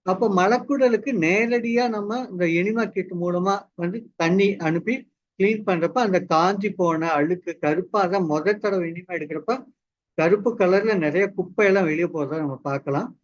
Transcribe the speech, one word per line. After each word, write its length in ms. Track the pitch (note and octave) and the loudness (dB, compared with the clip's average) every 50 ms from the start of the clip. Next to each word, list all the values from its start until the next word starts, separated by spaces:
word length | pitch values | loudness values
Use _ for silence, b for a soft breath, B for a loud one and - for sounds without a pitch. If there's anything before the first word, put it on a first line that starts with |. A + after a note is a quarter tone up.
அப்ப 280 | _ F#3 F#3 F#3+ A#3 G#3+ | _ -2 0 2 2 2
மலக்குடலுக்கு 840 | G3 F#3 F3+ G3+ A#3 B3 A#3+ - C#4 B3+ C4 B3 A3+ G#3+ A3 C#4 B3+ | 2 4 4 4 2 0 0 -2 0 2 4 2 2 2 0 -2 -2
நேரடியா 760 | F#3+ D#3+ D#3+ F#3 G#3 A#3 A#3 A#3+ A#3+ A#3 A#3 A#3 A#3 B3 A#3+ | 0 2 2 2 2 2 2 0 -2 0 0 0 0 0 0
நம்ம 380 | A3+ G#3 G3+ G3+ A3+ B3+ B3+ G3 | -2 -4 -4 -4 -6 -6 -6 -8
இந்த 180 | F#3 F3 F3+ E3 | -4 -2 0 0
எனிமா 360 | E3 E3+ F3+ G#3 A3 A#3 A3 | 2 0 0 0 0 -2 -2
கிட் 260 | - - G3 F3+ - | -2 -4 -6 -6 -6
மூலமா 480 | F3+ F3 F3 F3 F3 F3 F3+ G3 G3 G3+ - _ _ | -6 -4 -4 -2 -2 0 0 0 0 -2 -4 _ _
வந்து 320 | - E3+ F3 F#3+ A#3 - - _ | -6 -6 -6 -6 -8 -12 -14 _
தண்ணி 400 | - E3 E3 F3+ G3 G3 G3+ F#3+ | -2 0 2 2 4 2 2 0
அனுப்பி 560 | D3+ E3 D#3 E3 E3+ - A3 B3 C4+ - _ _ _ _ _ _ - F#3+ | 0 -2 -2 -2 0 -2 -2 -4 -4 -6 _ _ _ _ _ _ 0 0
கிளீன் 200 | G#3 A3 G#3+ G#3+ | 0 0 0 -2
பண்றப்ப, 280 | G#3 F#3 E3 E3 E3+ - | -2 0 0 0 0 0
அந்த 260 | B3+ A#3+ G#3 F#3 F3 | 0 0 2 0 0
காஞ்சி 520 | F3+ E3+ D#3+ D#3+ E3+ F#3 G3+ G3 G3 G#3 | 0 2 2 4 4 2 2 0 -2 -4
போன 380 | - - F3+ E3+ D#3+ D#3+ D#3+ E3 | -2 0 0 0 0 0 0 0
அழுக்கு 480 | D#3+ C#3+ D3 D#3+ F3+ F3 _ F3 D#3+ | 2 0 2 0 -2 -4 _ -12 -8
கருப்பா 480 | - - D3 D#3 F3 F#3 - - G#3 G3 | -4 -2 0 0 -2 -4 -2 0 0 0
தான் 200 | F3 F#3+ G3 F3+ | 2 0 0 0
முதல் 340 | D#3 D3 D#3 D3+ G3 G#3 G#3+ | 0 0 0 0 0 -2 0
தடவை 280 | A3 G#3 G3 F#3+ E3+ | -2 -2 -2 -2 -4
எனிமா 260 | E3 E3+ F3 F3+ - F3+ | -4 -8 -12 -12 -10 -8
எடுக்கிறப்ப 520 | E3 D#3 D3 D#3 D#3 - - B3 C4 - - _ _ _ _ _ _ _ _ _ | -8 -6 -6 -8 -6 -2 -4 -4 -4 -4 -16 _ _ _ _ _ _ _ _ _
கருப்பு 440 | - D#3 E3+ G3 G#3 G3 A#3+ G#3 | 0 2 4 2 2 2 -2 0
கலர்ல 400 | - G3 F3+ F#3 G3 G#3 A3+ G#3+ | 2 2 4 4 2 2 2 0
நிறைய 340 | F#3 D#3 D3+ C#3+ F3+ G3+ G3 - | 2 0 0 2 0 0 0 -2
குப்பையெல்லாம் 460 | - F3+ F3+ - - G#3+ G3 F#3+ G3 F#3 | -6 -8 -4 0 2 4 4 4 4 2
வெளியே 220 | D#3 D3+ D#3+ F3 | 2 0 0 -2
போறத 320 | E3 D3 D#3+ C#3+ C3 D3+ | -2 -2 -4 -4 -4 -4
நம்ம 200 | D#3+ D#3 C#3+ C3+ | -4 -4 -6 -6
பார்க்கலாம். 640 | C3 _ C#3+ C#3 C3+ - D3 C#3 D3 A3 B3 - _ | -6 _ -6 -6 -4 -4 -2 -2 -2 -4 -6 -12 _